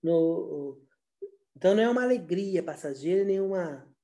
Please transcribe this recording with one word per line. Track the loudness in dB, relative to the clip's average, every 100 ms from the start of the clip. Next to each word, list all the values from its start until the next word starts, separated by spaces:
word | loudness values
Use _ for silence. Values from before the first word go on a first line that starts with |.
No, | 2 4 4 2 -4 -6 -8 -12 _ _ _ _ -18 _ _ 0
então, | 2
não | 4
é | 4
uma | 2
alegria | 2 0 0 -4 0 -2
passageira, | -2 -8 -8 -6 -2 0
nem | 2 0
uma | 0 -2 -4 -8 -16 _